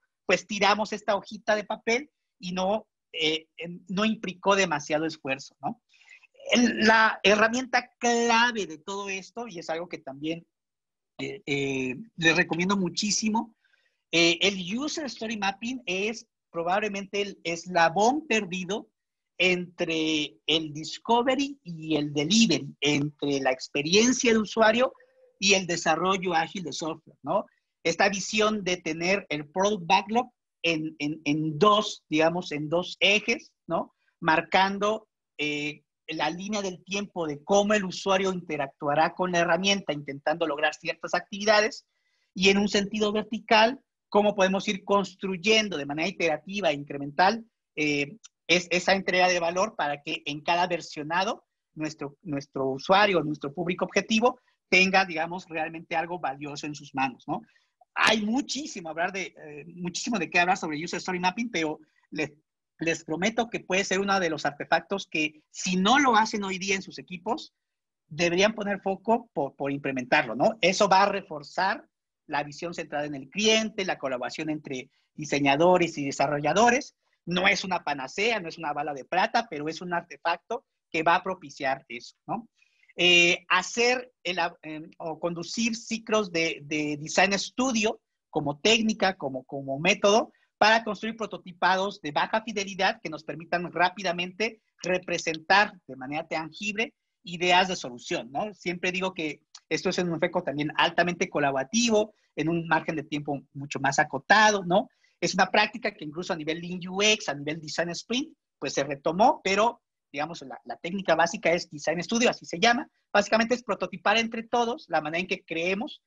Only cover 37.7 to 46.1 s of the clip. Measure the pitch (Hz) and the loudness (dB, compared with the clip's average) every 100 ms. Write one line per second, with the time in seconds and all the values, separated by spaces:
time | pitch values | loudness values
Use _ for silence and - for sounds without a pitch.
37.7 | 214 185 - 196 190 190 185 165 151 135 | 2 0 -4 0 2 2 -2 -6 -6 -6
38.7 | - 147 143 170 175 180 175 170 170 196 | -4 -2 2 2 0 0 2 2 2 2
39.7 | 196 190 147 147 139 - 165 160 147 151 | 0 0 -6 -6 -4 -2 0 -2 0 -2
40.7 | - 160 165 165 175 - 202 208 208 214 | -2 -8 -8 -4 -4 -4 -4 4 4 4
41.7 | - _ _ _ _ _ - 190 202 208 | -4 _ _ _ _ _ 2 4 4 4
42.7 | 208 202 214 208 214 214 220 - 220 226 | 2 0 -2 0 -2 -4 -10 2 6 6
43.7 | 277 _ _ _ 208 208 202 185 196 208 | 2 _ _ _ 4 4 4 2 2 -2
44.7 | 190 - 202 190 - 196 185 185 220 214 | -6 2 2 2 -6 -8 -2 2 2 2
45.7 | 160 143 147 175 | -4 -6 -4 -4